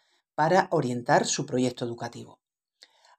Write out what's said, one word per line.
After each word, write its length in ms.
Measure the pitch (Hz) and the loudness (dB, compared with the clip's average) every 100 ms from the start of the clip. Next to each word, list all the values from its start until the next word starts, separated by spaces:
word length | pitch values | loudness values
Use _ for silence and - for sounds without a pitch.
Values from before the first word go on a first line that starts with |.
| _ _ _ - | _ _ _ -2
para 320 | 160 185 190 | 2 4 2
orientar 560 | 165 123 123 123 170 226 | 0 0 -2 2 2 2
su 220 | - 143 | -4 -2
proyecto 380 | 127 127 - 120 | 0 0 -2 -8
educativo. 540 | 117 - 117 113 - _ _ _ _ - _ _ | -8 -10 -12 -18 -20 _ _ _ _ -20 _ _